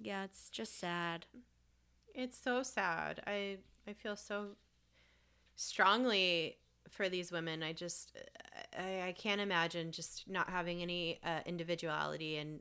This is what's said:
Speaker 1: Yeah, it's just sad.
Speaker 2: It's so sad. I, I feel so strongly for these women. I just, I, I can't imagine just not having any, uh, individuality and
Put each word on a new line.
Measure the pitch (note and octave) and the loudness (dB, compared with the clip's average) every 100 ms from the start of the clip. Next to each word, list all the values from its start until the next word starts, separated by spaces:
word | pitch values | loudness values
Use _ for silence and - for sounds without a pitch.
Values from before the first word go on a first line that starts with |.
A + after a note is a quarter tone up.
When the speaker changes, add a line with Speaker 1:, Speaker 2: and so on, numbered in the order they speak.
Speaker 1:
Yeah, | G#3+ G3 | -6 -4
it's | G3 - - | -4 -8 -8
just | - A3 - | -6 -4 -2
sad. | F3 F3 E3+ E3+ - B3 - _ _ _ _ _ - | 0 0 0 -2 -6 -18 -20 _ _ _ _ _ -12
Speaker 2:
It's | - B3+ - | -4 -2 0
so | C4 B3 | 2 2
sad. | C4 - F#3 E3 D3+ - - | 2 2 2 2 0 -4 -2
I, | G3+ G3 G3 - - | -2 -2 -4 -10 -16
I | - | -12
feel | G#3 G#3+ | -8 -6
so | G3+ - G#3 G#3 G3+ _ _ _ _ _ _ _ _ _ | -6 -4 -4 -4 -10 _ _ _ _ _ _ _ _ _
strongly | - - - G3 A3 B3+ G3+ F#3 E3+ D#3+ - _ _ - | -8 -2 6 8 8 6 6 6 4 2 -4 _ _ -12
for | - F#3+ | 0 0
these | F3+ F3 | 2 0
women. | F3 E3 D#3+ | -2 0 -2
I | D#3+ | -4
just, | E3 F3 - - - - - - - - - | -4 -4 -4 -4 -10 -14 -14 -14 -14 -10 -6
I, | F#3 F#3+ F3+ | -2 -2 -2
I | F3+ | -2
can't | G#3+ G3+ | 0 2
imagine | G3+ F3 E3 E3+ E3 | 4 4 4 0 -4
just | E3 E3 - - | -4 -4 -6 -2
not | F#3+ - | 0 0
having | F#3 F3 F3 | 0 0 0
any, | F3 F3 E3+ - | 0 0 0 -2
uh, | E3+ D#3+ - | -2 -2 -2
individuality | F3 E3 E3+ E3 D3+ D3+ D3+ D#3 D#3 | -2 0 0 0 0 0 -2 -2 -4
and | D3+ D3+ | -4 -6